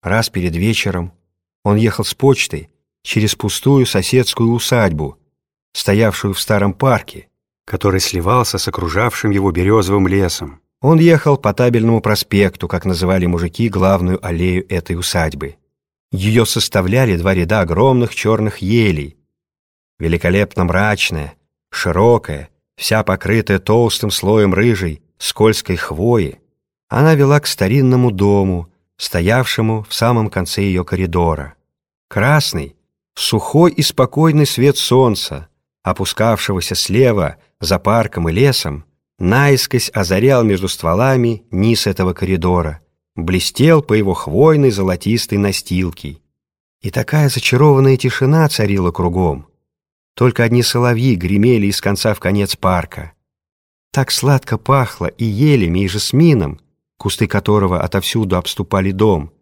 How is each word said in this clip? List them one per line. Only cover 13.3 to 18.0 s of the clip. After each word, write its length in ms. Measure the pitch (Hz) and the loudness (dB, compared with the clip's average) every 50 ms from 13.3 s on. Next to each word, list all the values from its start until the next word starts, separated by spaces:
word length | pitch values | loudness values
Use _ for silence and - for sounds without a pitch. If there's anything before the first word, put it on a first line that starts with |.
| 87 85 87 85 82 - 117 113 | 0 -2 -2 -4 -4 -4 -4 -2
главную 560 | 95 98 92 95 98 92 87 90 92 - - | 0 0 2 2 2 2 0 -2 -4 -4 -4
аллею 400 | 92 87 82 90 90 90 90 - _ | -6 -4 -2 -2 0 -2 -2 -4 _
этой 280 | 98 90 - - 90 | -6 -8 -6 -6 -8
усадьбы. 600 | 85 87 - - 90 82 78 76 69 73 69 - _ _ _ _ _ _ _ _ _ _ _ | -6 -6 -4 -2 -2 -2 -2 -4 -8 -12 -12 -12 _ _ _ _ _ _ _ _ _ _ _
Ее 320 | - 98 95 107 110 117 113 | -8 -4 -2 0 2 2 2
составляли 720 | - - 117 - - - 104 90 92 104 127 135 117 92 | 2 0 -2 -4 0 0 -2 0 0 0 0 2 2 0
два 180 | 85 85 98 95 | 0 0 0 0
ряда 260 | 92 87 82 107 110 | 0 0 0 0 0
огромных 540 | 92 80 87 90 120 135 131 123 | 0 0 0 2 2 2 4 2